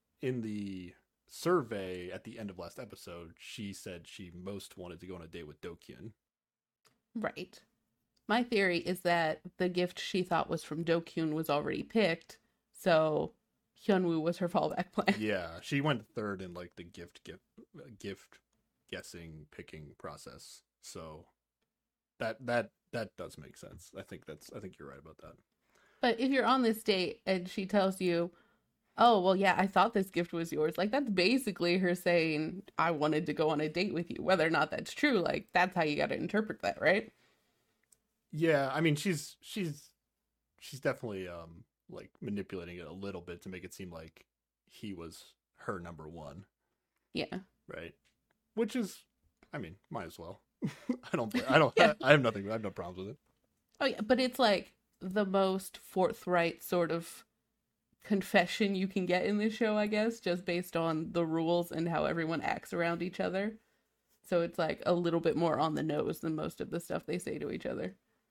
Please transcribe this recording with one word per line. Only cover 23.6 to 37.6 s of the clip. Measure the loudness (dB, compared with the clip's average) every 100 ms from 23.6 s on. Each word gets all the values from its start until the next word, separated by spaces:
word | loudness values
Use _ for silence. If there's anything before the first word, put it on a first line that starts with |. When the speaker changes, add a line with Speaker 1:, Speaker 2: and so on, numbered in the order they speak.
| -20 -20 -16 -16
Speaker 1:
I |
think | -14 -14 -14
that's, | -16 -14 -14
I |
think | -14 -14
you're | -18
right | -18
about | -20 -20
that. | -20 -20 _ _ _ _ _ _
Speaker 2:
But | 0 2
if | 2
you're | 2 4
on | 4
this | 4 2
date | 2 2 0 -2 -2
and | -2 -2
she | -6 0
tells | 2 2 2
you, | 2 2 0 -4 _ _ _ _ _ 6
"Oh, | 8 8
well, | 6 6
yeah, | 4 4
I | 4
thought | 4 4
this | 4 0
gift | 0 -2
was | -2 -2
yours," | 0 0 2
like, | 0
that's | 0 0
basically | 4 4 4 0 0 2 4
her | 4 2
saying, | 4 4 4 2 -2 -6 -8 -2
"I | 0
wanted | 2 2 2 0
to |
go | 0 2
on | 2
a | 0
date | -2 -2
with | -2 -4
you." | -4
Whether | 2 4 4
or |
not | 2 0
that's | -2 -8
true, | 0 2 4
like, | 2 -2 0
that's | 2 2 2
how |
you | 0 2
gotta | 0 -2
interpret | -2 -2 -2 -2
that, | -4 0
right? | 2 2 0 -12 _ _ _ _